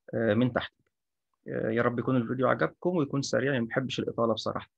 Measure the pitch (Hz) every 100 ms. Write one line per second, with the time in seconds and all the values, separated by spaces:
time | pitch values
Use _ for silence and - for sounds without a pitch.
0 | - 117 113 107 127 123 - _ _ _
1 | _ _ _ _ - 123 117 113 120 120
2 | 135 131 117 127 123 120 160 - 180 180
3 | 139 139 139 117 131 131 113 131 127 -
4 | - - 113 110 110 104 -